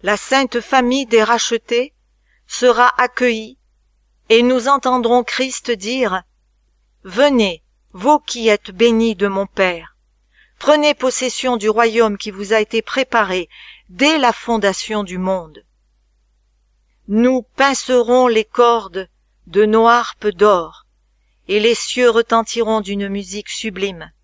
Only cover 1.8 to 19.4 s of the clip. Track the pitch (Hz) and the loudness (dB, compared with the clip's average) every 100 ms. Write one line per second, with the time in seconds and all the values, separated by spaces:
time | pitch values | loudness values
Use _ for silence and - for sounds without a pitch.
1.8 | 254 _ _ _ _ _ _ - 247 233 | -4 _ _ _ _ _ _ 0 2 4
2.8 | 247 - 247 - 247 220 220 262 _ _ | 2 2 -2 0 -2 -2 -6 -18 _ _
3.8 | _ _ _ _ _ 226 240 254 240 277 | _ _ _ _ _ 4 4 2 0 0
4.8 | 262 254 226 247 240 - 262 - - 226 | 0 -2 2 0 0 -4 -6 -6 -6 -6
5.8 | 196 254 233 185 _ _ _ _ _ _ | -4 -2 -2 -4 _ _ _ _ _ _
6.8 | _ _ 190 185 294 262 202 165 _ _ | _ _ -12 0 2 4 0 -2 _ _
7.8 | _ 190 220 294 - 240 226 208 - 185 | _ -4 2 2 0 -2 0 0 -2 0
8.8 | 233 226 226 190 202 196 196 - 190 170 | 2 2 0 -2 -2 -2 -6 -2 -2 -2
9.8 | 160 _ _ _ _ _ _ _ - 302 | -14 _ _ _ _ _ _ _ 2 2
10.8 | 294 285 254 - 254 - 262 240 208 214 | 2 0 -4 -4 -6 -4 -4 -2 -2 0
11.8 | 233 220 220 202 220 190 202 220 214 226 | 0 2 0 -2 -10 -12 -2 -2 0 -4
12.8 | 214 - 262 233 196 185 170 - - - | -4 -6 -2 -2 -2 -4 -8 -16 -20 -20
13.8 | _ 180 285 311 247 226 - 233 202 190 | _ -2 0 2 0 -2 -4 0 0 -2
14.8 | - 214 196 180 185 190 160 - _ _ | -6 -6 -6 -6 -4 -4 -6 -20 _ _
15.8 | _ _ _ _ _ _ _ _ _ _ | _ _ _ _ _ _ _ _ _ _
16.8 | _ _ - 208 247 262 226 - 277 262 | _ _ -4 0 2 0 -4 -2 0 0
17.8 | - 254 226 247 247 220 214 - 240 233 | 0 0 4 4 4 2 -2 2 4 4
18.8 | 196 175 185 _ _ _ | -2 -12 -12 _ _ _